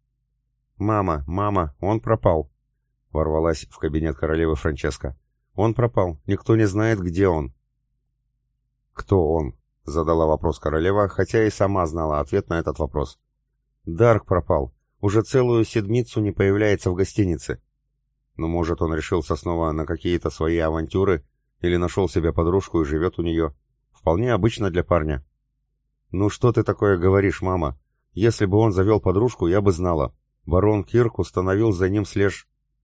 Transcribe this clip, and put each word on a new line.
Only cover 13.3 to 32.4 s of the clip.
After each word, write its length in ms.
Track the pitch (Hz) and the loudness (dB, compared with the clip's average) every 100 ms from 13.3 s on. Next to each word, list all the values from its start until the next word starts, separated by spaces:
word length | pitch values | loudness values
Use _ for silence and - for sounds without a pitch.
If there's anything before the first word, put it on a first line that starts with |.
| _ _ _ _ _ - | _ _ _ _ _ -8
«Дарк 400 | 82 117 107 - | 2 4 4 0
пропал. 480 | 92 - 82 64 - _ _ | -2 0 -2 -2 -8 _ _
Уже 240 | 101 107 | 0 0
целую 420 | 107 135 123 117 110 | 2 2 2 2 0
седмицу 560 | 113 101 120 120 117 | -2 0 -2 -2 -2
не 100 | 104 | -2
появляется 600 | - 98 101 107 98 95 | 0 2 2 2 0 0
в 40 | 90 | -2
гостинице». 640 | 98 - 95 80 - - _ _ _ _ _ _ _ - | -2 0 0 -2 -6 -10 _ _ _ _ _ _ _ -8
«Ну, 100 | 80 | -4
может, 340 | 85 82 85 | -2 -2 -2
он 120 | 82 | -2
решился 420 | 80 76 90 - 80 | -2 -2 -4 -2 -6
снова 360 | 90 85 82 | -4 -2 -2
на 140 | 78 76 | -4 -6
какие-то 440 | 85 90 85 78 | -6 -2 -2 -4
свои 280 | - 80 85 | -4 -2 -2
авантюры 680 | 80 80 80 92 95 82 - _ _ _ | -2 -2 -4 -2 0 -2 -4 _ _ _
или 160 | 87 87 | -2 0
нашел 300 | 87 - 92 | 0 0 -2
себе 240 | 95 80 | 0 0
подружку 480 | 82 82 95 - 85 | 0 0 0 0 -2
и 40 | 73 | 0
живет 340 | 78 87 - | -2 -2 -2
у 40 | |
нее. 300 | 85 82 80 - _ _ _ | -2 -2 -2 -6 _ _ _
Вполне 420 | _ - 85 123 | _ 0 0 0
обычно 360 | 110 113 - 101 | 2 0 0 -2
для 140 | 85 | -2
парня». 420 | 82 87 78 67 - _ _ _ _ _ _ _ _ | 0 0 0 -4 -8 _ _ _ _ _ _ _ _
«Ну 180 | 92 101 | -2 -2
что 220 | - 123 | 2 2
ты 120 | 110 | 2
такое 340 | 104 101 104 92 | 0 2 2 4
говоришь, 440 | 92 98 98 - | 4 4 2 0
мама? 380 | 92 92 76 - _ _ _ | -2 -2 -2 -6 _ _ _
Если 320 | - 113 113 101 | 0 0 2 2
бы 120 | 101 | 4
он 140 | 113 | 4
завел 280 | 92 98 104 | 2 2 2
подружку, 480 | 98 90 123 - 87 | 2 2 0 0 0
я 140 | 98 | 2
бы 100 | 101 | 2
знала. 440 | 82 90 78 64 - _ _ - | 2 0 0 -2 -6 _ _ -2
Барон 380 | 85 104 104 | 2 2 2
Кирк 360 | - 120 117 - | 0 0 0 -2
установил 520 | 87 - 92 98 113 | -4 -2 0 2 2
за 180 | 90 92 | 2 0
ним 160 | 104 98 | 0 -2
слеж-» 420 | 98 98 - | 0 0 -2